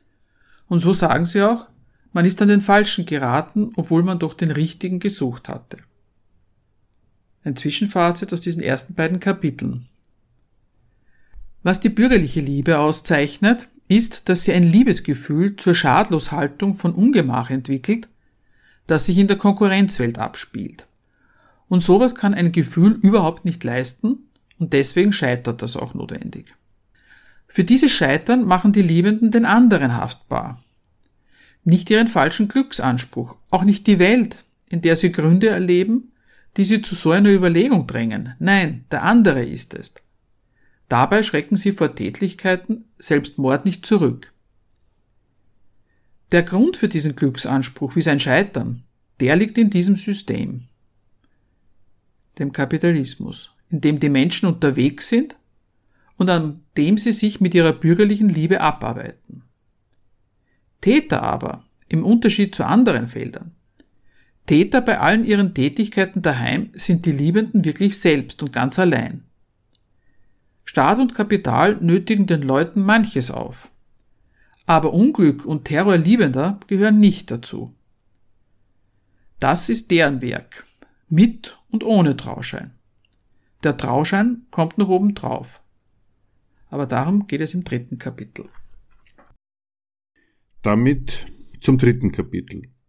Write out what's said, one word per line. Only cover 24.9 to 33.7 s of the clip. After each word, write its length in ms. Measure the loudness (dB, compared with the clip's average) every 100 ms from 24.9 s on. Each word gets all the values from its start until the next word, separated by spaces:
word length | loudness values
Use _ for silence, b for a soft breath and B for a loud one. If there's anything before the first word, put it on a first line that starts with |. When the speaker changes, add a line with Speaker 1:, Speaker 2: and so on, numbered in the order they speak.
| 2 2
Speaker 1:
scheitert 500 | 2 -2 -2 -4 -8
das 140 | -8 -8
auch 180 | -10
notwendig. 600 | -10 -12 -12 -12 -14 -18 _ _ _ _ b b b b b _
Für 160 | -2
dieses 260 | 2 4 4
Scheitern 540 | 2 0 0 0 0
machen 280 | 2 2 4
die 100 | 4
Liebenden 500 | 4 4 2 2 2
den 140 | 2 4
anderen 500 | 6 6 4 2 -2
haftbar. 640 | -6 -10 _ -8 -8 -12 _ _ _ _ _ _ _ _ _ _
Nicht 240 | 2 2 4
ihren 200 | 2 2
falschen 400 | 2 0 0 -2
Glücksanspruch, 880 | -2 -2 -4 -2 -4 -6 -10 -12 -14 _
auch 140 | 0
nicht 220 | 2